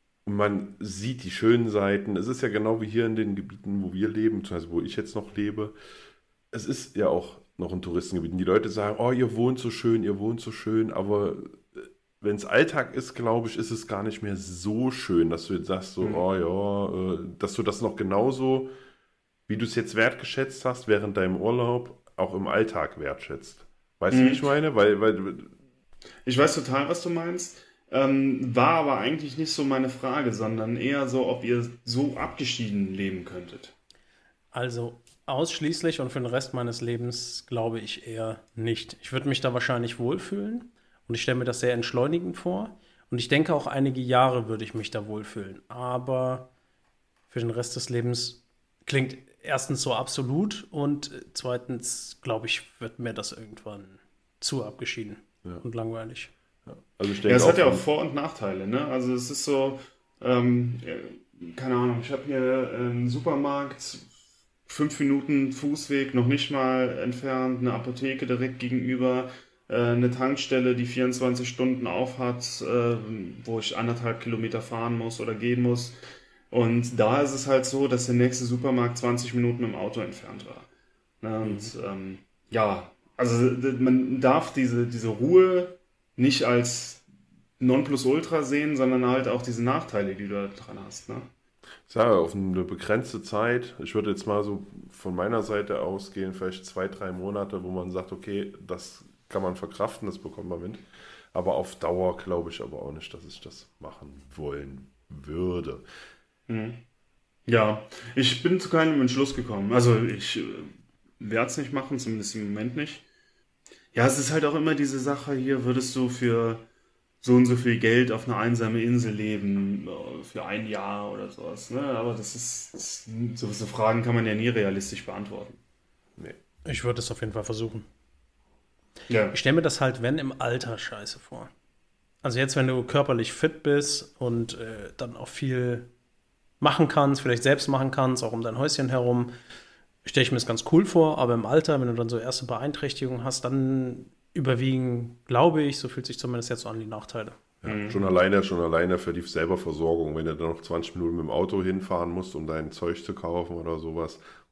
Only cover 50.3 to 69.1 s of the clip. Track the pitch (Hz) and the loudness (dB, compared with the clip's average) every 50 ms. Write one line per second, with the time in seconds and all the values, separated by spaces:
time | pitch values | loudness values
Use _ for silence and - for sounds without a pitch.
50.3 | 139 165 208 208 - - - - - 147 143 143 147 143 - - - 127 - - | 0 0 0 0 -2 -8 -12 -8 -4 -2 0 0 0 -2 -4 -10 -14 -14 -14 -12
51.3 | - - - 127 123 123 123 - 127 117 - - - - - - - _ - 131 | -10 -6 -4 -4 -4 -4 -4 -6 -8 -6 -6 -6 -6 -8 -10 -14 -14 _ -4 -2
52.3 | 110 110 117 113 - - - - _ - 117 110 - - 117 113 104 107 101 - | -2 -2 -2 -2 -4 -4 -6 -10 _ -12 -12 -12 -10 -8 -8 -6 -6 -6 -8 -8
53.3 | - - 110 107 110 - - 107 104 101 98 95 95 - _ _ _ _ _ _ | -10 -12 -16 -18 -18 -16 -14 -14 -14 -14 -16 -20 -20 -20 _ _ _ _ _ _
54.3 | _ - - - 139 131 104 107 - - 120 - - 117 107 104 98 - _ _ | _ -6 -6 -4 -4 -4 -6 -8 -10 -10 -8 -8 -6 -6 -8 -10 -12 -16 _ _
55.3 | _ _ - 92 87 82 - 120 117 117 113 113 113 113 110 113 123 - - - | _ _ -14 -14 -12 -10 -8 -8 -6 -6 -6 -6 -6 -8 -10 -12 -12 -14 -16 -16
56.3 | _ _ _ _ _ _ - - 123 - _ _ _ - 98 101 101 - - 104 | _ _ _ _ _ _ -20 -20 -20 -20 _ _ _ -4 -2 -2 -2 2 4 6
57.3 | 123 123 - - 175 180 160 127 - - - 151 151 156 - 143 135 147 147 151 | 6 8 8 8 8 8 8 6 6 4 2 2 2 2 0 -2 -2 -4 -4 -4
58.3 | - - 110 98 95 95 95 101 117 139 151 143 131 131 123 123 127 123 123 127 | -6 -4 -4 -4 -4 -4 -4 -2 -2 -2 -2 -2 -2 -2 0 0 -2 -2 -2 -6
59.3 | 143 - - 147 139 135 135 135 135 135 - - _ _ _ _ _ - - 123 | -6 -4 -2 0 2 2 2 0 -2 -6 -12 -18 _ _ _ _ _ -4 2 4
60.3 | 127 123 120 123 123 123 123 120 120 120 - - 80 - - - - - - _ | 4 6 6 6 4 4 2 0 -2 -4 -6 -8 -8 -8 -10 -12 -16 -20 -20 _
61.3 | _ - 85 82 82 - 131 127 123 123 123 123 120 117 120 131 139 131 - 147 | _ -16 -16 -14 -10 -6 -2 0 2 2 2 2 0 -2 -4 -4 -6 -6 -4 -2
62.3 | 139 131 127 127 131 131 127 - - 123 123 120 120 120 123 123 123 147 123 127 | -2 0 2 2 2 0 0 -2 -4 -4 -2 -2 0 0 0 0 -2 -2 0 0
63.3 | 135 139 143 143 139 143 139 131 - - - - - - - - _ _ _ _ | 0 0 0 0 -2 -2 -4 -6 -10 -12 -14 -14 -14 -16 -18 -20 _ _ _ _
64.3 | _ _ _ _ _ _ _ - - - 147 151 - - 147 139 139 139 135 147 | _ _ _ _ _ _ _ -8 -4 -2 -2 0 0 0 2 2 2 2 2 2
65.3 | 147 139 135 127 135 - 147 143 147 147 - - 143 135 135 135 - 123 120 123 | 2 2 2 2 -2 -2 -2 -2 -2 -2 -2 -2 0 0 0 2 2 4 4 4
66.3 | 139 139 - - 147 135 131 131 131 131 127 123 - 131 - 123 123 123 135 135 | 4 2 2 0 0 0 2 2 2 2 2 0 0 -2 -4 -4 -4 -4 -4 -2
67.3 | 131 131 131 127 127 120 123 123 107 117 120 127 123 123 135 135 135 131 131 123 | 0 0 0 0 0 0 0 0 0 -2 -4 -6 -6 -4 -2 -2 -2 -2 -2 -2
68.3 | 127 120 127 127 127 - 127 123 131 120 123 127 131 123 127 127 | 0 0 0 -2 -4 -4 -4 0 0 0 0 0 0 2 2 2